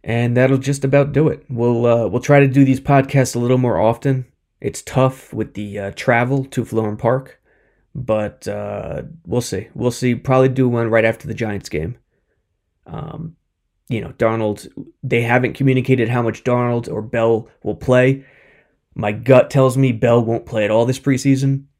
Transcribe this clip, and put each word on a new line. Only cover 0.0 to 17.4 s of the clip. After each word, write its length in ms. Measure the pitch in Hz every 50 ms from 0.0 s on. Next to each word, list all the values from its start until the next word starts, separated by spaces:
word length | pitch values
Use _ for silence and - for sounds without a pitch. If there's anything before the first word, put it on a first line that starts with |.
| -
And 320 | - 117 117 120 120 120
that'll 220 | 123 127 131 135
just 260 | 131 127 135 143 139 -
about 300 | 135 139 143 139 147 139
do 140 | 139 156
it. 180 | 147 - - _ -
We'll, 360 | 123 113 120 120 120 117 120
uh, 220 | 117 117 117 113
we'll 140 | 95 92 120
try 180 | - - 147 143
to 80 | 143
do 180 | 135 127 139 139
these 160 | 131 127 131
podcasts 540 | - - 143 135 135 139 - 139 127 - -
a 40 | 123
little 180 | 120 120 127
more 220 | 127 127 120 101 80
often. 460 | 104 110 117 - - 139 135 131 127 _ _ _ _ _ _ _
It's 200 | - 104 - -
tough 520 | - - - 127 131 131 131 - - _ -
with 200 | 110 110 - _
the, 260 | 104 104 101 101 104
uh, 120 | 98 101 98
travel 500 | - - - 120 117 120 123 139 139 131
to 180 | 135 - 131 110
Florham 340 | - 110 113 110 104 107
Park, 440 | 104 - 117 127 135 139 - _ _ _ _ _ _ _ _ _ _ _ _ _
but, 520 | - 123 117 110 107 107 101 - _ -
uh, 560 | 98 101 104 104 101 104 101 - - - - - - - - _
we'll 160 | 85 101 123
see. 280 | 117 - - 92 - - _
We'll 180 | - 117 123
see. 240 | 120 - 131 123 120
Probably 340 | 123 - - 127 131 131 135
do 200 | 127 131 131 123
one 200 | 120 117 117 110
right 140 | 110 113 113
after 240 | 113 113 - -
the 60 | - 110
Giants 340 | - 117 107 104 101 -
game. 300 | - - 78 78 101 120 _ _ _ _ _ _ _ _ _ _ _ _ _ _ _ _ _ _
Um, 500 | - - - - - - - - - _ _ _ _ _ _ _ _ _ _ _ _
you 100 | 123 107
know, 100 | 110 - -
Darnold, 540 | - 117 110 113 113 110 107 104 - - - _ - - - _ _ -
they 200 | 127 127 117 120
haven't 320 | 117 120 127 127 - 127
communicated 540 | - 135 135 131 127 127 135 131 120 113 113
how 120 | 120 123
much 220 | 117 113 110 - _
Darnold 480 | 123 123 123 123 120 120 120 117 -
or 100 | - 110
Bell 480 | 107 117 - 117 113 117 117 107